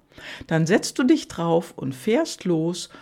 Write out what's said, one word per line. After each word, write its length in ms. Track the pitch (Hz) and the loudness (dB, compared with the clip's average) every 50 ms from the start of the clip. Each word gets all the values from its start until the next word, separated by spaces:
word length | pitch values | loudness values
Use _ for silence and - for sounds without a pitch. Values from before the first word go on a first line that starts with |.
| _ _ - - - - - - - | _ _ -20 -20 -18 -16 -16 -12 -6
dann 200 | - 160 160 160 | 0 0 2 2
setzt 320 | 147 202 - - - - - | 4 2 2 2 0 -2 2
du 40 | |
dich 240 | 269 254 320 - - | 4 4 4 4 2
drauf 460 | - - - 170 170 165 170 - - - | -4 -6 -4 0 2 2 2 2 -2 -8
und 200 | - 135 135 131 | -8 -8 -8 -8
fährst 500 | - - 214 226 302 339 320 - - - | -6 -2 0 0 2 0 -2 -4 -6 -2
los. 460 | 185 170 160 160 170 180 - - - - - | 0 0 0 0 -2 -4 -6 -10 -14 -16 -20